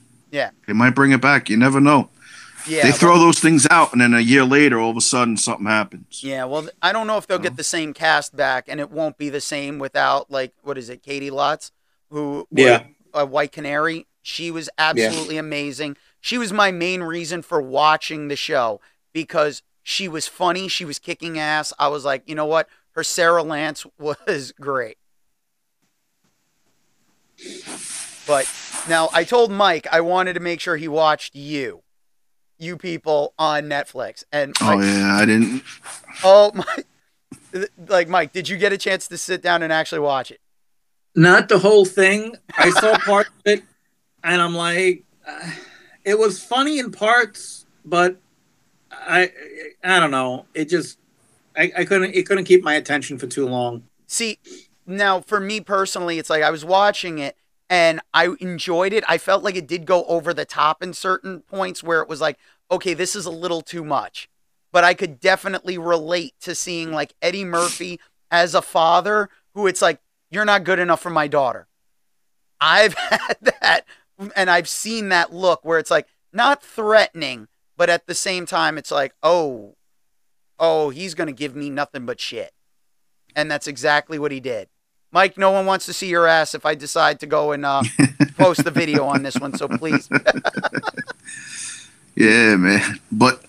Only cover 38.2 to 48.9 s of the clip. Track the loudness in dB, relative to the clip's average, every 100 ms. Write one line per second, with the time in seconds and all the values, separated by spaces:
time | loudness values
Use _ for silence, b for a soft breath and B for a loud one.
38.2 | 0 -4 -8 -2 0 0 -2 -4 -6 -12
39.2 | -6 -4 0 0 0 -2 -2 -2 0 -2
40.2 | -4 -14 _ _ _ _ _ _ _ 4
41.2 | 8 8 6 4 6 6 6 4 4 2
42.2 | -4 -12 -8 2 4 4 4 2 2 2
43.2 | 2 _ 0 0 -2 _ _ _ _ _
44.2 | -2 0 0 -2 -2 0 0 0 _ _
45.2 | -18 -14 -14 B B B B B -2 2
46.2 | 2 0 -2 0 0 -2 -4 -2 2 4
47.2 | 2 -4 -18 -20 _ _ -2 2 2 0
48.2 | _ _ _ _ _ _ _